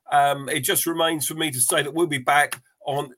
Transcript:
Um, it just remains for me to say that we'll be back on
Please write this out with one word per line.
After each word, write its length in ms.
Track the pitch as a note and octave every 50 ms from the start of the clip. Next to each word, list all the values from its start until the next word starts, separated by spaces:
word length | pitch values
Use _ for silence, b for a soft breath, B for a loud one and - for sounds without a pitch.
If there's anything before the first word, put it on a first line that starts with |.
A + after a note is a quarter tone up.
| b -
Um, 360 | D3 C#3+ C#3+ C#3+ C#3 C#3+ C#3 B2+
it 120 | D3+ D3+
just 260 | B2+ G3 F#3+ - -
remains 400 | E3+ E3 E3 E3 E3 E3 D3 C3
for 80 | - D#3
me 160 | D#3 D#3+ D3+
to 100 | B2+ B2+
say 220 | - - F3 D#3
that 100 | C#3+ C#3+
we'll 140 | C#3+ D#3+ F3
be 120 | D3+ C#3+ C3
back 420 | B2 D3+ C#3+ D3 C#3+ - - - _ _ _ _ -
on 280 | - C3+ C#3+ - B2+ -